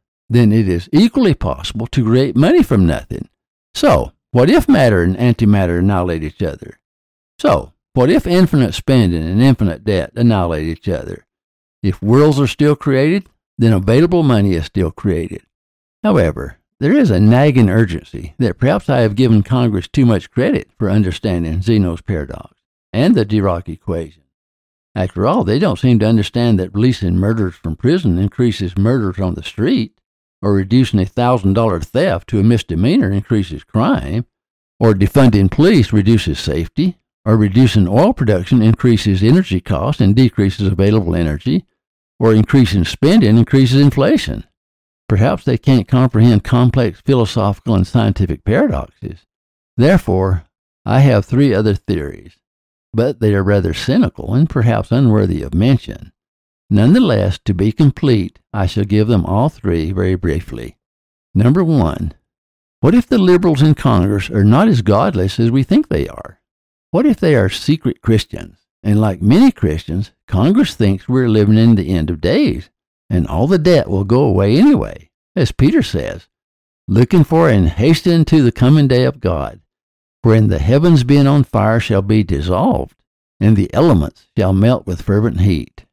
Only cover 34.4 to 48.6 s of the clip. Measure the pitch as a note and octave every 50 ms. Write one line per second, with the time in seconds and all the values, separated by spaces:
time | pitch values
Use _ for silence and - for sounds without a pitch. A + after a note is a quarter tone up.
34.4 | _ _ _ _ _ _ _ _ A2+ A2+ G#2+ F#2+ G2 G2+ - D3+ C3 B2 G#2 G#2
35.4 | G2 F2+ - - D3+ F3+ A3 D#3+ G#2 - - G#2+ F#2+ G#2 A#2 G#2 - F2 D2 -
36.4 | - - C#2+ D#2 E2+ - - - E3 F#3 E3+ _ _ _ _ _ _ A2 A2 A2
37.4 | G#2+ G2+ F#2+ A#2+ C3 A#2+ - A2 F#2+ F2 G2 A#2+ E3 A3 B3+ - C3+ A2 G#2 F2+
38.4 | F2+ - B2+ B2 G#2+ A2+ A2 - - B2 A2+ G2+ - G#2+ G2 F2+ G2+ A2+ C#3+ F#3
39.4 | F#3 - F#2+ F2+ - - G2+ C#2 F2 B2 D#3 - - F#2+ G2+ B2+ C3 A#2 - -
40.4 | G2+ G2 - - G2+ F#2+ F#2 E2+ G2 G2+ A2 A2 F#2+ E2+ E2+ F2 E2+ D#2 D2+ D2
41.4 | - B2 D3 F#3 - _ _ _ _ _ _ _ _ _ _ _ A2 A2+ A2 G#2+
42.4 | G#2+ - - C#3 B2 F2+ F#2+ G2+ E2+ - - - - D3 G3 A3+ E3 G#2 G#2+ A#2
43.4 | A2 - - C3+ C3+ A#2+ B2+ C#3 C#3+ C#3+ - C#3 C3+ F#3 D#4 - - - - G#2
44.4 | - _ _ _ _ _ _ _ _ _ _ _ _ _ G#2+ F#2 G#2+ C3+ - -
45.4 | - - B2 A#2 - - C3 B2 G2 - - B2 C3 B2 - A2 A2 A#2+ A#2 G#2
46.4 | - - - A#2+ B2 A#2+ - C3+ A#2+ G2+ D#2 - _ - C#3 B2 A2+ G2+ - A#2
47.4 | G2+ G2+ G2+ - _ - A2 F#2+ F#2 - - B2 A2 G#2+ F#2+ - G2 F2 D#2+ -
48.4 | _ - A2 D#3+